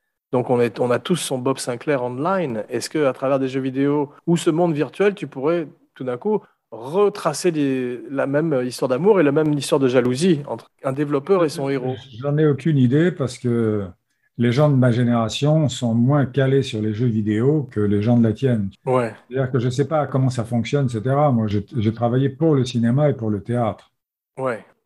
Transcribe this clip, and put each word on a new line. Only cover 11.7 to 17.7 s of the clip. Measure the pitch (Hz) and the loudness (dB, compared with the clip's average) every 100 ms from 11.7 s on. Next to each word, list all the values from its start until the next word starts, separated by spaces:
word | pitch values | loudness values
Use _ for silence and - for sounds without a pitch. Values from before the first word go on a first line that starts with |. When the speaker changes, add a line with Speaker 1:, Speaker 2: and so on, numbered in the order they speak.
| 135 127 127 - 110 | -2 -4 -8 -12 -8
Speaker 2:
J'en | 143 147 | -2 2
ai | 156 | 2
aucune | 135 165 143 | 2 2 4
idée | 123 143 175 | 4 4 2
parce | - 127 - | 0 -4 -4
que | 123 120 113 107 92 - _ _ _ - | -2 0 2 0 -4 -12 _ _ _ 0
les | 120 | 2
gens | 120 151 | 4 4
de | |
ma | 131 127 | 4 4
génération | 117 120 120 110 - 147 156 147 | 2 2 0 -2 -2 2 2 0
sont | - 120 | -2 -2
moins | 113 120 147 | 2 2 2
calés | 131 139 131 135 | 0 0 2 2
sur | 131 110 | 0 -2
les | 107 | -4
jeux | 107 123 | -2 0
vidéo | 110 104 107 131 156 127 | 0 0 0 2 0 -2